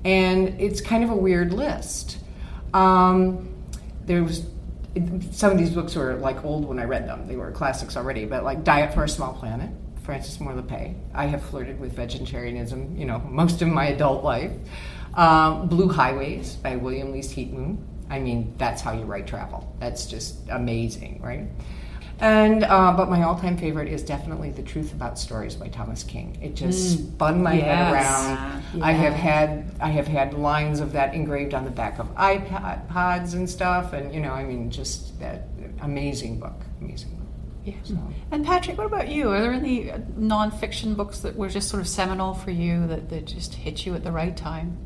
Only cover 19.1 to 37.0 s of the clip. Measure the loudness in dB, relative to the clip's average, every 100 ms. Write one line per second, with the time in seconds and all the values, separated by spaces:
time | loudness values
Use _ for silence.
19.1 | -6 -6 -6 -6 -8 -10 -8 -6 -6 -8
20.1 | -8 -8 -10 -6 -4 -2 0 -2 -4 -10
21.1 | -8 -8 -8 -8 -10 -10 -10 -10 -12 -12
22.1 | 2 6 8 8 8 8 8 8 6 4
23.1 | 4 4 2 0 0 0 -2 -2 -4 -4
24.1 | -6 -4 -6 -6 -8 -6 -6 -4 -6 -6
25.1 | -6 -6 -6 -6 -6 -8 -8 -6 -6 -8
26.1 | -8 -8 -8 -6 -2 0 2 4 2 0
27.1 | 0 2 4 6 4 6 4 4 4 4
28.1 | 4 2 -2 -4 -6 -6 -2 2 6 4
29.1 | 4 2 4 4 0 -6 -4 0 2 2
30.1 | 2 2 2 2 2 2 0 0 0 0
31.1 | 0 -2 -2 -2 -2 -4 -4 -4 -4 -6
32.1 | 2 4 4 0 -4 -4 -6 -4 0 2
33.1 | 2 0 -2 -4 0 0 2 0 -4 -4
34.1 | -4 -4 -4 -4 -4 -4 -6 -6 -6 -8
35.1 | -10 -8 -8 -10 -10 -10 -8 -4 -2 -4
36.1 | -4 -6 -6 -8 -10 -10 -10 -10 -10